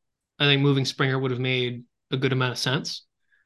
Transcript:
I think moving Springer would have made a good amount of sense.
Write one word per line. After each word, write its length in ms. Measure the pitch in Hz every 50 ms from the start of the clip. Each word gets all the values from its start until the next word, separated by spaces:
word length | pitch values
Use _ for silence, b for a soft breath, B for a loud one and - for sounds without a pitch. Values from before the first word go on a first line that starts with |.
| _ _ _ _ _ _ _ -
I 60 | 147
think 180 | 143 139 139 139
moving 200 | 143 139 135 131
Springer 360 | 123 - - 143 135 131 135
would 100 | 131 131
have 100 | 123 123
made 440 | 131 131 127 127 123 123 123 120 - - _ _ _ _
a 80 | - 131
good 160 | 135 131 131
amount 200 | 131 131 127 117
of 40 | -
sense. 480 | - 135 127 156 165 - - - - _ _ _ _ _ _ _ _